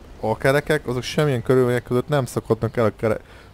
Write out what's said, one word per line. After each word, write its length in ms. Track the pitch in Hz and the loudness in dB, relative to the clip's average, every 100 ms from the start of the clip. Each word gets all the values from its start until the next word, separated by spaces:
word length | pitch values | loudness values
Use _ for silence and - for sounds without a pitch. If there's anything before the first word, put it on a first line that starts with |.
| - - | -16 -8
a 160 | 110 110 | -4 0
kerekek, 500 | 135 143 - 156 - | 2 2 2 -2 -2
azok 160 | 123 | -6
semmilyen 400 | 113 - 151 123 | -4 -2 0 0
körülmények 400 | - 131 123 123 | 2 2 4 0
között 260 | - 123 - | 0 -2 0
nem 160 | 147 | -2
szakadnak 520 | 123 - - 113 113 - | -2 -4 -2 0 -2 0
el 80 | |
a 80 | 110 - | 0 0
kere-, 240 | 113 - - - - | -2 -2 -6 -20 -20